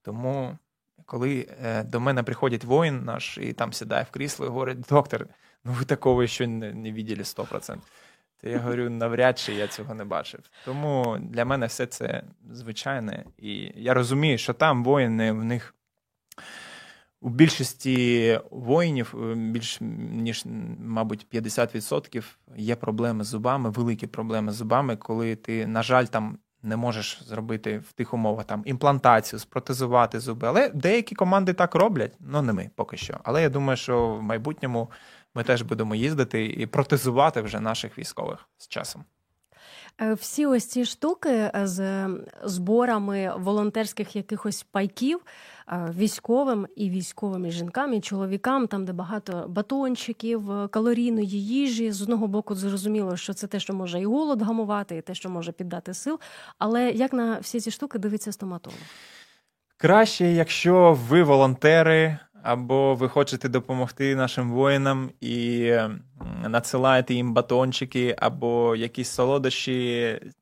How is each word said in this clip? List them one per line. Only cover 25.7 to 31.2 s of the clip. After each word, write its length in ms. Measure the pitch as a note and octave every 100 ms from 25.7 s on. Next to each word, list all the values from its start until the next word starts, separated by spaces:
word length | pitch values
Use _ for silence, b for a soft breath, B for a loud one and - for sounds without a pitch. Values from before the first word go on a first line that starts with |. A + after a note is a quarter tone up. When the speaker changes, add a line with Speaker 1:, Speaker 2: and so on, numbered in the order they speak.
| A2+
Speaker 1:
жаль, 220 | A2+ B2+
там 320 | A#2+ A2+ G#2+ - _ _
не 120 | A2+ A2
можеш 460 | A#2+ A2 G#2 -
зробити 520 | A#2+ A2 A2 A2+ G#2+ G#2+
в 140 | -
тих 200 | - A#2
умовах 320 | A#2+ A2 A2
там 160 | G#2+ G#2+
імплантацію, 760 | G#2+ B2 C#3+ C#3 B2 A2+ - A2+
спротезувати 800 | - C3 - B2+ B2 B2 A#2 A2+
зуби. 280 | A#2+ A2+ A#2
Але 220 | F3+ C#4
деякі 460 | D3+ - A#3 A3+
команди 380 | G3+